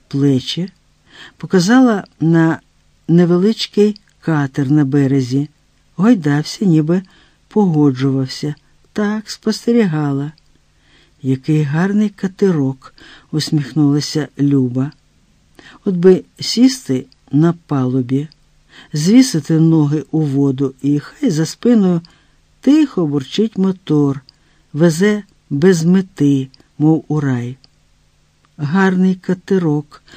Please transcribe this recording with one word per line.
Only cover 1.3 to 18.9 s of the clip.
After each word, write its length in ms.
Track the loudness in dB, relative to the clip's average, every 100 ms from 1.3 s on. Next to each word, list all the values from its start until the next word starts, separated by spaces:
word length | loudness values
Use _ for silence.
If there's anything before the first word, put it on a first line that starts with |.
| _
показала 640 | -2 0 2 4 4 0 -6 _
на 400 | 2 4 2 -2 _ _ _ _ 0
невеличкий 960 | 2 4 2 0 -2 -4 0 0 0 _ _
катер 500 | -4 -2 -4 -4 0
на 140 | 0 2
березі. 640 | 0 2 0 -2 -4 -4 _ _ _ _ -2
Гойдався, 680 | 0 2 0 -2 -4 -4 0
ніби 360 | 2 2 -2 -4 _ _ _ _
погоджувався. 1080 | -2 0 2 0 0 -2 -2 -6 -8 -10 -10 _ _ _
Так, 360 | -6 -4 -4 -10
спостерігала. 1040 | -8 -6 -4 0 0 0 -2 -4 -4 -6 -12 _ _ _ _ _ _ _ _
"Який 420 | -4 -4 -2 -2
гарний 460 | 0 -2 0 0 -2
катерок", 840 | -4 -10 -2 0 0 -2 -6 -16 _ -20 -20 _
усміхнулася 960 | -8 -2 -4 -2 0 2 0 -2 -6 -6 -2
Люба. 520 | 0 0 0 -4 -6 -10 _ _ _ _ _ -20 -20 -8 -4
"От 100 | 2
би 280 | 4 4 0 _
сісти 680 | -8 2 2 2 -6 -6 -6 _ _
на 220 | 2 2 0 _
палубі, 600 | -4 -2 -2 -2 -4 -6 _ _ _ _ -20 -10